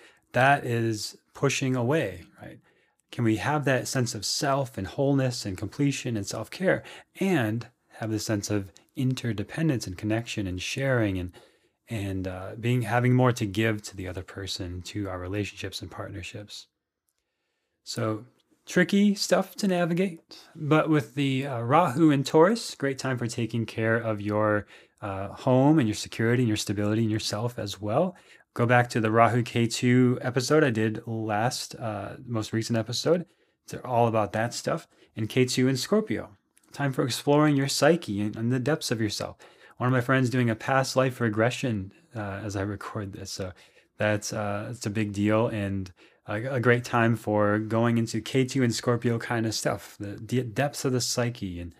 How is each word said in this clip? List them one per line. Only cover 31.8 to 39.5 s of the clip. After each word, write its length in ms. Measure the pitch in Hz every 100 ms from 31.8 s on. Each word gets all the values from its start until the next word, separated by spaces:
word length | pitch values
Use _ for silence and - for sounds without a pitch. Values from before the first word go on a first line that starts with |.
| 117 104 101 - 120
most 260 | 113 104
recent 240 | 113 110 113
episode. 480 | 107 123 143 175 - _ _ _
It's 120 | - -
all 240 | - 117 117
about 240 | 110 101
that 200 | 107 117
stuff. 360 | - - 156 - _ _
And 140 | - 110
K 160 | 131
two 240 | 127 127 127
in 80 | 131
Scorpio, 600 | - 208 214 101 - - _ _ _
time 200 | - 143
for 120 | 135
exploring 520 | 139 - - 147 151 143
your 120 | 135
psyche 520 | - 143 175 - 101
and, 140 | 107
and 180 | 104 117
the 60 | 131
depths 320 | 127 160 -
of 100 | 113
yourself. 360 | 107 - 95 - -